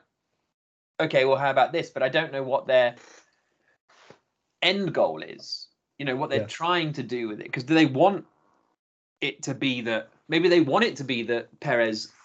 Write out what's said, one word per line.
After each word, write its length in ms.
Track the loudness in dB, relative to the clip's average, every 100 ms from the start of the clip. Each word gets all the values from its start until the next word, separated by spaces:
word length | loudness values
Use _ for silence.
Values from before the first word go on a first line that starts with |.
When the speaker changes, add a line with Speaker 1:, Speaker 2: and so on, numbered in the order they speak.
| _ _ _ _ _ _ _ _ _ -4
Speaker 1:
"Okay, 260 | 0 2 4
well, 120 | 4
how 120 | 2
about 220 | 4 2
this?" 160 | 0 -6
But 140 | -4
I 60 | -2
don't 220 | 0 -2
know 120 | -4
what 240 | -2 -2 2
their 280 | 4 4 0 -14 -20 _ _ _ _ _ _ _ _ -20 -20 _ _ _ _
end 320 | -2 0 -2
goal 280 | 0 0 -2
is, 440 | -12 -16 -14 -16 -16 _ _ -10
you 80 | -6
know, 100 | -4
what 140 | -2
they're 120 | -2
Speaker 2:
Yeah. 40 | -4
Speaker 1:
trying 460 | -4 -2 0 -2
to 100 | -6
do 240 | -6 -6 -6
with 140 | -8
it. 100 | -10
'Cause 120 | -8
do 100 | 2
they 120 | 4 4
want 400 | 6 4 4 -6 _ _ _ _ _ _ _ _ _
it 200 | -6 -6
to 120 | -8 -4
be 260 | -2 -2
that, 280 | -2 -4 -6 _ -4
maybe 220 | 0 4
they 120 | 4
want 220 | 4 2 0
it 100 | -2
to 60 |
be 200 | -6 -4
that 360 | -2 -4 -6 _
Perez 520 | -2 0 0 -2 -8 _